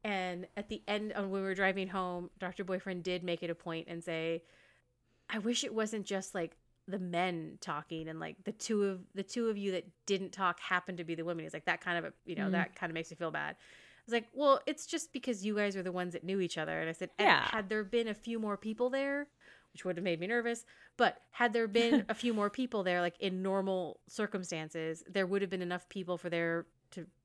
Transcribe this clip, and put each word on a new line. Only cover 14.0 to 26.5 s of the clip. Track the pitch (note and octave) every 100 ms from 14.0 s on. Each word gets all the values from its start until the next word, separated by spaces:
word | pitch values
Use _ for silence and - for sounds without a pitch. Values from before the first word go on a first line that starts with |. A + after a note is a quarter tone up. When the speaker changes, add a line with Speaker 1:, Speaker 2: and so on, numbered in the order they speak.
| -
Speaker 1:
was |
like, | A#3 A3+
"Well, | B3+ D4 C4+
it's | - D4
just | - E4 -
because | C4 B3+ G3+
you | G3+
guys | G#3 G3+ G3
were |
the | F#3
ones | F3+ F3+
that | E3+
knew | E3+ G3
each | F3 E3
other." | D#3 D#3+
And | D#3+
I |
said, | E3 F#3 -
"And | -
Speaker 2:
Yeah. | D3+ -
Speaker 1:
had | A3 F#3+
there | G#3+
been | G3 A#3+ A3+
a |
few | G#3+ - A3+
more | G#3+ G3
people | A3 A3 B3
there," | C4+ C#4 C#4 C#4+ _ - - _
which | -
would | F#3 E3+
have |
made | G3 E3
me | F3+
nervous, | A#3+ A#3 A#3 - - - -
but | A#3+ - _
had | - A#3+
there | A#3 A3+
been | A3 A#3 C4+
Speaker 2:
<laughs> | G#3
Speaker 1:
a |
few | A3 A#3+
more | G#3+ G3+
people | A#3 B3+ G#3+
there, | F#3 F3+
like, | F3 E3+
in | G3 F#3
normal | F#3+ G3 F#3+ F#3 D#3+ - -
circumstances, | - G#3 F#3+ F3+ D#3+ D#3 E3 D#3+ D#3+ -
there | G3
would | F#3 G3
have | F#3+
been | F#3
enough | F3 F3 -
people | G3 F3 F3
for | F3
there | E3+ E3+